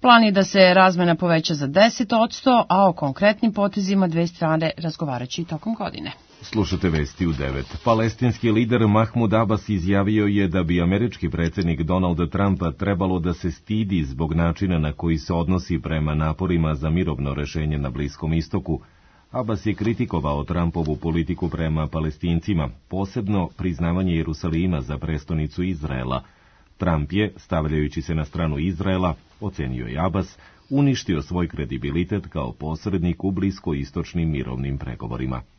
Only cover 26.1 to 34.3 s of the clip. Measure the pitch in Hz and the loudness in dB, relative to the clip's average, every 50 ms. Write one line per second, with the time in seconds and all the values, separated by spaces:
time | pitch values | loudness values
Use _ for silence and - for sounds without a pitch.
26.1 | 65 65 - - _ _ _ _ _ _ _ _ _ _ 90 90 82 78 73 69 | -4 -4 -6 -10 _ _ _ _ _ _ _ _ _ _ 0 0 0 0 -2 -2
27.1 | 85 101 107 101 - - - _ 90 82 78 76 78 76 76 73 - 82 76 - | 0 0 0 0 -2 -10 -8 _ -2 -2 0 0 0 0 0 0 -2 -6 -4 -2
28.1 | 82 80 76 71 - 80 85 80 76 71 78 92 92 78 92 98 95 90 90 87 | -2 -2 -2 -4 -4 -4 -2 -2 -2 -2 -2 -2 -2 -2 -2 -2 0 0 0 0
29.1 | 76 - _ _ _ _ 107 101 - - 76 65 64 62 60 57 62 71 85 95 | -2 -4 _ _ _ _ -8 -8 -6 -6 -6 -6 -4 -6 -6 -6 -4 -2 -2 0
30.1 | 80 98 87 - - - - - - _ _ _ 135 139 143 139 127 123 - - | 0 0 -2 -2 -6 -20 -20 -20 -20 _ _ _ 0 2 4 4 2 0 0 -2
31.1 | 92 76 71 - 90 90 87 80 - - 73 60 67 64 60 69 69 82 90 - | -2 -2 -2 -4 -2 -2 -2 -2 -2 -6 -6 -6 -6 -6 -4 -2 0 -2 0 0
32.1 | 107 101 - 78 - 80 69 60 - - 73 78 80 78 - 107 92 92 82 90 | -2 -4 -4 -6 -6 -6 -6 -6 -8 -8 -6 -6 -6 -4 -4 -2 -2 0 0 0
33.1 | 82 - - 95 95 87 92 98 95 - - 90 78 71 69 67 - 87 82 - | -2 -2 -2 -4 -2 0 -2 -2 -2 -4 -4 -4 -4 -4 -4 -6 -6 -8 -8 -4
34.1 | - 87 82 80 | -4 -2 -2 0